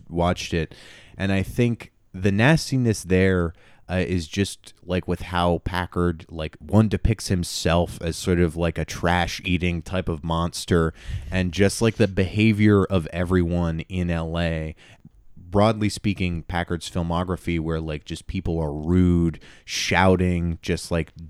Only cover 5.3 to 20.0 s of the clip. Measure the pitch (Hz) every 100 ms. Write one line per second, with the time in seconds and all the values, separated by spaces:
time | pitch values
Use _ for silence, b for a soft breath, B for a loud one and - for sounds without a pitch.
5.3 | 90 87 85 - 90 90 90 87 80 -
6.3 | 80 78 - 76 101 110 95 - 110 -
7.3 | 92 85 - 82 85 85 - 82 78 -
8.3 | 87 85 82 85 82 78 - 87 87 87
9.3 | - 95 87 90 85 - 92 85 80 82
10.3 | 82 85 - - 87 80 - B B B
11.3 | 92 92 90 98 - 113 - 101 95 92
12.3 | 101 113 104 107 101 92 95 76 85 87
13.3 | 92 85 87 85 80 - 92 87 82 82
14.3 | 82 85 80 78 - B B - _ -
15.3 | - 87 101 107 107 104 - 107 95 90
16.3 | 85 - 87 85 85 - 90 85 85 90
17.3 | 87 - 85 80 80 80 76 - 82 -
18.3 | 95 90 82 78 73 78 90 90 87 85
19.3 | 73 B B - - - 90